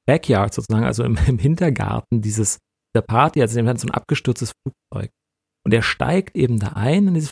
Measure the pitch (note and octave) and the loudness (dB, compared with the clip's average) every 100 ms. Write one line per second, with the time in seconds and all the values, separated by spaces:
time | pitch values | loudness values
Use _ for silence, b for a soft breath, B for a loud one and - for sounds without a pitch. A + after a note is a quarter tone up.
0 | - D#3 - G#2 G2+ - A2 A2 B2 A2+ | 0 0 2 2 2 -4 -2 0 0 0
1 | A#2+ A2+ - B2+ C#3+ E3 F3 B2 G2+ A2+ | 0 2 2 2 0 2 0 0 -2 -4
2 | - A#2 G#2+ G#2+ G#2+ - _ _ _ A2+ | -2 -2 -2 -2 -2 -4 _ _ _ -4
3 | - A2 D#3 D3+ A2+ A#2 A2+ B2 - - | 0 2 2 2 0 2 0 -2 -4 -6
4 | - - - A#2+ A#2 - C3+ - _ - | -4 -2 -2 -2 -6 -8 -14 -14 _ -10
5 | G2+ - _ _ _ _ - A2+ - - | -10 -14 _ _ _ _ 0 0 0 -2
6 | B2 F3+ F#3+ - B2 A2+ G2+ G#2 A#2 F#3 | 0 0 -2 -2 0 0 -2 -2 0 2
7 | G3 E3 D3+ | 2 2 -2